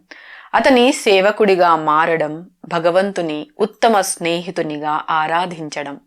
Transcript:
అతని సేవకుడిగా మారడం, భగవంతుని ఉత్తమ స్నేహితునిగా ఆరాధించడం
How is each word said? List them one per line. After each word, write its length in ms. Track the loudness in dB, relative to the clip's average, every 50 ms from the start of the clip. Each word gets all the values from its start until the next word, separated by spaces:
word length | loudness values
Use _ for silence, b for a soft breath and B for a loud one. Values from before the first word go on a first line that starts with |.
| _ B B B B B B B B B B
అతని 380 | 2 4 4 4 6 4 4 2
సేవకుడిగా 840 | 0 2 2 4 4 4 2 2 2 2 2 4 4 4 4 4
మారడం, 720 | 2 2 0 2 2 2 2 0 -2 -2 -4 -6 -10 -14 -18 _ _ -14 -6
భగవంతుని 760 | -6 -2 0 2 2 2 0 0 -2 -4 -4 -4 -6 -8 -10 -12 _ -4
ఉత్తమ 400 | -4 -4 -4 0 0 2 2 2
స్నేహితునిగా 1040 | 0 -2 -6 -6 -4 -4 -4 -4 -6 -8 -6 -6 -6 -6 -6 -8 -6 -4 -4 -4 -4 -2
ఆరాధించడం 880 | -2 -2 -2 -2 -2 -2 -2 -4 -8 -10 -12 -12 -10 -10 -10 -10 -12 -16 _